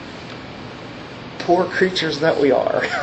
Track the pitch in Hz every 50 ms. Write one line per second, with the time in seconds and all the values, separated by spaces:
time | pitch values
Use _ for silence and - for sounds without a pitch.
0 | - - - - - - - - - - - - - - - - - - - -
1 | - - - - - - - - - - 175 180 185 175 - - 185 185 180 -
2 | 165 160 147 139 147 165 - - - 139 131 120 110 - - - - - - -